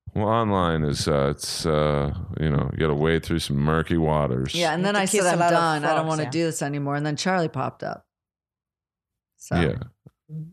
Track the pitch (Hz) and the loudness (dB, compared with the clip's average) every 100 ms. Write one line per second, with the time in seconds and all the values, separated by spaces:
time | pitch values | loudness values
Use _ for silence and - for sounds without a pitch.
0 | - - 104 113 110 98 85 80 76 69 | -8 -2 2 2 2 2 2 2 0 0
1 | - 71 69 73 - - 85 76 76 73 | 0 2 2 -2 -6 -4 0 2 2 2
2 | 71 73 - - 78 71 67 - 78 73 | 0 -4 -6 -2 0 2 0 0 0 2
3 | 80 82 - 82 - 69 73 80 80 85 | 2 2 0 -4 -2 0 2 0 0 0
4 | 78 76 71 62 67 170 165 160 190 208 | 2 2 0 -2 -4 -2 -2 0 0 0
5 | 190 208 180 170 170 170 165 151 151 156 | 2 2 2 2 4 4 2 0 0 0
6 | 160 156 147 160 165 156 147 143 139 143 | 0 -2 -2 -2 -2 -2 -4 -4 -4 -2
7 | 151 147 185 185 156 131 123 - - - | -2 -2 -2 0 -2 -2 -6 -6 -10 -10
8 | _ _ _ _ _ _ _ _ _ _ | _ _ _ _ _ _ _ _ _ _
9 | _ _ _ _ - 85 76 - - _ | _ _ _ _ -4 0 0 -2 -10 _
10 | - _ - 156 160 | -20 _ -16 -14 -14